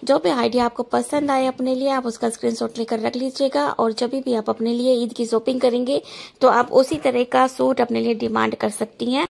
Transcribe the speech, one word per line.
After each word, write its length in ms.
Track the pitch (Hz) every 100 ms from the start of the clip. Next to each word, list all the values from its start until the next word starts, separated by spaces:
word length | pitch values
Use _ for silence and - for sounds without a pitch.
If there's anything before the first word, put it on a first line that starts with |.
जो 140 | 240 285
भी 120 | 359
आइडिया 340 | 277 233 240
आपको 180 | 240 240
पसंद 480 | 240 247 240 294 285
आए 160 | 269 262
अपने 280 | 262 254
लिए, 140 | 254 269
आप 160 | 269 254
उसका 220 | 226 240
स्क्रीनशॉट 480 | 226 240 226 233 233
लेकर 220 | 226 226
रख 160 | 226 247
लीजिएगा। 480 | 262 262 277 285 285
और 240 | - 233
जब 180 | 220 240 269
भी 180 | 262
आप 160 | 233 226
अपने 220 | 226 226
लिए 180 | 233 247
ईद 180 | 247 233
की 140 | - 233
शॉपिंग 340 | 226 226 254
करेंगे, 400 | 254 240 247 285 - - - _
तो 80 | 254
आप 240 | 233 240
उसी 240 | - 262 311
तरह 260 | 285 247
का 220 | 247 262 262
सूट 340 | - 262 262
अपने 200 | 233 226
लिए 140 | 226
डिमांड 420 | 226 226 220 220 220
कर 140 | 214
सकती 420 | 208 214 _ 233
हैं 140 | 262 302